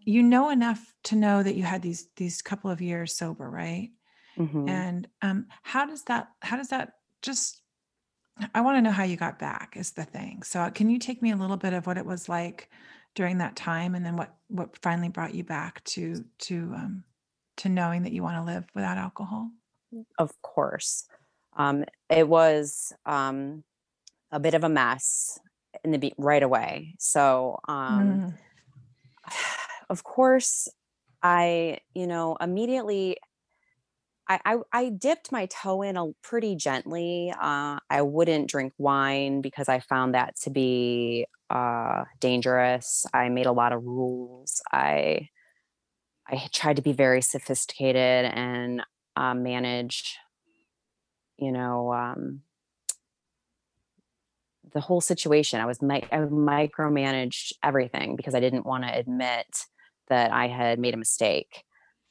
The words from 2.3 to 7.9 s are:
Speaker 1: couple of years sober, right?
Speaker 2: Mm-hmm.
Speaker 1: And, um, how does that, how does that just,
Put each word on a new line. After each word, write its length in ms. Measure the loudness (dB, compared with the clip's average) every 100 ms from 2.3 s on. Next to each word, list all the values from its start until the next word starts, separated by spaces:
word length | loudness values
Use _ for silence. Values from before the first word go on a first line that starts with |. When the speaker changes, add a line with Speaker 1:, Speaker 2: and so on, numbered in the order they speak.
| -6
Speaker 1:
couple 300 | -8 -6 -4
of 100 | -4
years 340 | -4 -4 -4 -6
sober, 340 | -6 -8 -10
right? 420 | -8 -6 -6 -10 _ _ _ _ -4
Speaker 2:
Mm-hmm. 520 | -2 0 -2 -2 -2
Speaker 1:
And, 180 | -6 -8 -6
um, 260 | -2 -2 -6 -14
how 220 | -6 -4 -2
does 180 | -6 -4
that, 240 | -4 -4 -12
how 160 | -8 -6
does 120 | -4
that 240 | -6 -6 _ _ _
just, 400 | -8 -4 -6 -8 _ _ _